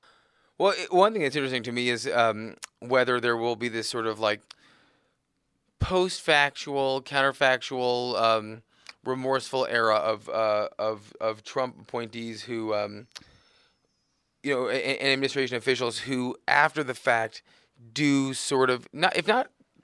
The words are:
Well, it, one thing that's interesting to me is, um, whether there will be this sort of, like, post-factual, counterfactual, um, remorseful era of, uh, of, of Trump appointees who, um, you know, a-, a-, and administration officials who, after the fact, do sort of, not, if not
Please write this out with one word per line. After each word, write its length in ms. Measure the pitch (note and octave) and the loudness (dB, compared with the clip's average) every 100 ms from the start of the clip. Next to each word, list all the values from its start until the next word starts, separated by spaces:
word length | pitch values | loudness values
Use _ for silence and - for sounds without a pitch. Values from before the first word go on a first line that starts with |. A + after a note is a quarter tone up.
| _ _ _ _ _ _ | _ _ _ _ _ _
Well, 160 | F#3+ G3 | 2 2
it, 160 | F3 | 0
one 220 | F3+ G3+ | 4 4
thing 80 | A3 | 4
that's 140 | D3 C#3+ | 0 0
interesting 260 | C3+ B2+ | -2 -2
to 80 | A2+ | -4
me 180 | A#2+ B2 | -2 0
is, 180 | A#2 B2 | 0 0
um, 480 | A#2+ A#2 G#2+ A2 - - _ | 2 2 0 -8 -14 -18 _
whether 400 | A#2+ C3 B2 B2+ | 0 2 2 2
there 180 | A#2+ A#2 | 0 0
will 180 | A#2 A2+ | -2 -2
be 140 | A#2+ | -4
this 180 | A2+ G#2+ | -4 -6
sort 200 | B2 A2 | -4 -4
of, 120 | G#2+ | 0
like, 220 | A2 G#2+ _ - _ _ _ _ _ _ _ _ _ _ _ _ | 0 0 _ -20 _ _ _ _ _ _ _ _ _ _ _ _
post-factual, 1200 | - F#3 F#3 - - D3 C#3+ - - C#3 C3+ C3+ | 0 2 0 -2 2 4 4 0 -6 -2 0 -2
counterfactual, 1160 | B2+ C#3+ C3+ C3 C#3 C3 - C3 B2 B2 B2 G#2+ | -2 0 2 4 2 2 -2 -2 0 0 0 2
um, 400 | A2+ A2 G#2+ A2 _ _ - - - | 4 2 0 -14 _ _ -20 -14 -6
remorseful 600 | C3 C3 C3+ - C3 B2+ | -4 0 -2 -2 -2 0
era 260 | A#2 A2+ G#2+ | 2 2 2
of, 340 | F2+ A2 G#2+ | 2 -4 -4
uh, 380 | - A2 G#2 G#2 - | -2 0 0 -2 -4
of, 360 | G#2+ A2 G2+ - | -4 -4 -12 -6
of 220 | A2 G#2+ | -6 -6
Trump 320 | - - B2+ A#2+ | -8 -6 -6 -8
appointees 640 | G#2+ B2 A#2 A#2 A#2 A2 | -10 -8 -8 -10 -10 -10
who, 300 | G#2 A#2 A2 | -8 -6 -2
um, 340 | G#2 G#2 G#2 A#2+ - - _ _ _ _ _ _ _ _ _ _ _ | -2 -4 -8 -16 -20 -20 _ _ _ _ _ _ _ _ _ _ _
you 100 | C#3 | -4
know, 140 | C3+ B2 | -2 0
a-, 60 | |
a-, 240 | C3 B2 C3+ | -2 -2 -2
and 160 | C3+ | 0
administration 440 | C3+ C3+ C#3 C3 A#2+ | 0 0 -2 -2 -2
officials 420 | C3 B2+ B2 A2+ | 0 0 0 -4
who, 360 | B2+ C3 B2 - - | -4 -2 -2 -6 0
after 360 | C#3 D3+ D#3 | 4 4 2
the 100 | C#3 | -6
fact, 480 | B2 - A#2 A2+ - _ _ _ _ A#2 | -2 0 2 0 -8 _ _ _ _ -12
do 400 | A2+ D3 C#3 C3+ | 0 2 2 0
sort 360 | C3 - C3+ C3 | -4 -2 2 4
of, 180 | B2 - | 2 -4
not, 220 | C#3+ F3+ - | -2 0 0
if 120 | E3 | 0
not 220 | A3+ - _ _ _ | 0 0 _ _ _